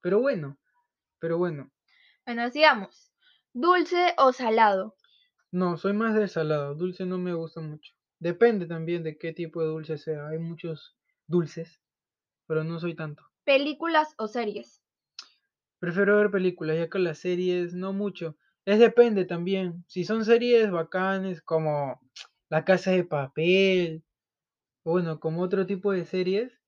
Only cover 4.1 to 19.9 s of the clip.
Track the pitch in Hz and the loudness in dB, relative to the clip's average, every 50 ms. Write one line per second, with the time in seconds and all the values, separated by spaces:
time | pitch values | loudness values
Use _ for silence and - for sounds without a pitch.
4.1 | - - 269 262 254 - 262 226 220 226 226 208 196 190 196 220 _ _ _ _ | 4 4 4 4 4 2 -2 0 4 4 4 4 4 2 -2 -6 _ _ _ _
5.1 | _ _ _ _ _ _ _ _ - 180 185 180 170 160 - 196 202 208 226 226 | _ _ _ _ _ _ _ _ -4 -2 0 0 -2 -2 -2 -2 0 0 0 0
6.1 | 214 214 208 185 - 165 156 151 156 147 143 143 143 156 175 185 180 - 190 185 | 2 2 0 0 -2 -4 -2 0 0 -2 -2 -6 -6 -4 -6 -6 -4 -6 -6 -4
7.1 | 185 185 180 180 175 165 165 160 _ 165 160 156 151 151 _ - _ _ _ _ | -4 -4 -4 -4 -4 -4 -6 -8 _ -12 -12 -10 -12 -14 _ -20 _ _ _ _
8.1 | _ _ 165 170 170 175 233 240 226 202 175 160 170 160 160 165 170 170 165 160 | _ _ -4 -4 2 4 4 4 4 2 -4 -4 -6 -6 -4 -4 -4 -4 -4 -6
9.1 | 156 _ - 165 160 - 170 160 160 170 160 156 156 160 156 156 160 151 - 160 | -8 _ -10 -10 -8 -8 -10 -8 -4 -4 -4 -2 -4 -6 -6 -8 -8 -8 -6 -8
10.1 | 156 147 147 151 160 160 165 165 165 156 - 165 160 147 - - _ _ _ _ | -8 -6 -6 -8 -8 -6 -6 -8 -10 -10 -10 -10 -10 -12 -14 -20 _ _ _ _
11.1 | _ _ _ - 156 175 170 - - 175 170 - _ _ _ _ _ _ _ _ | _ _ _ -2 0 0 0 -2 -8 -14 -14 -14 _ _ _ _ _ _ _ _
12.1 | _ _ _ _ _ _ _ _ 160 156 156 160 170 165 170 175 160 160 160 151 | _ _ _ _ _ _ _ _ -2 -2 -2 -4 -6 -6 -6 -6 -6 -6 -10 -10
13.1 | 147 _ _ _ _ _ _ - 277 269 285 294 302 302 320 330 330 311 302 302 | -10 _ _ _ _ _ _ 2 2 2 2 0 -6 -4 -4 0 2 0 0 0
14.1 | _ - 220 214 214 247 233 214 196 - 120 _ _ _ _ _ _ _ _ _ | _ -10 -10 -6 -6 -6 -6 -6 -6 -10 -14 _ _ _ _ _ _ _ _ _
15.1 | _ - - _ _ _ _ _ _ _ _ _ _ _ - 175 165 190 202 196 | _ -20 -20 _ _ _ _ _ _ _ _ _ _ _ -8 -4 0 2 2 4
16.1 | 208 208 208 208 196 190 185 185 175 - 160 156 160 165 170 165 - 196 185 170 | 4 4 4 4 2 2 0 0 -2 -2 -4 -2 -2 -2 -2 -2 0 0 0 0
17.1 | 151 - - 180 180 175 180 180 180 180 175 175 175 180 185 196 196 196 208 202 | -2 -4 -4 -4 -2 -2 0 0 0 -2 -2 -4 -6 -8 -6 -6 -4 -4 -4 -4
18.1 | 185 - 165 160 151 _ _ _ _ _ _ - 202 214 240 226 226 240 240 233 | -6 -6 -10 -10 -10 _ _ _ _ _ _ 2 6 6 6 6 8 6 6 6
19.1 | 214 196 185 180 175 170 170 180 196 190 185 180 170 175 175 _ | 6 0 -2 -2 -4 -6 -4 -2 -2 -2 -2 -4 -8 -10 -16 _